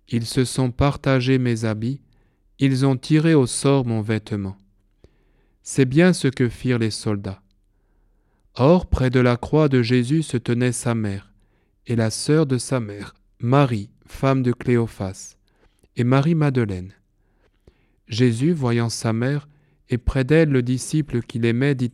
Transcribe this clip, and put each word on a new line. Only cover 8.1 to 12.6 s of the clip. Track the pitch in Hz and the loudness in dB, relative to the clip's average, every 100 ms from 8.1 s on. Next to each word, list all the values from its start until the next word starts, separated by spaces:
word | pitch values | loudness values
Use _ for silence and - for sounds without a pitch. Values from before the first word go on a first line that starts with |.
| _ _ _ _ | _ _ _ _
Or, | - 131 180 175 | 0 4 4 2
près | - 131 | 0 2
de | 127 | 2
la | 123 120 | 2 0
croix | - 151 151 | 0 2 4
de | 127 | 2
Jésus | 113 127 120 160 | 2 2 2 0
se | 151 123 | -2 -4
tenait | - 120 123 | -2 -2 -2
sa | 117 123 113 | -2 -4 -4
mère, | 104 98 - _ _ _ _ _ - | -4 -8 -12 _ _ _ _ _ -6
et | 117 | -2
la | 110 | -2
sœur | - - 156 147 | -2 0 0 2
de | |
sa | 127 | -2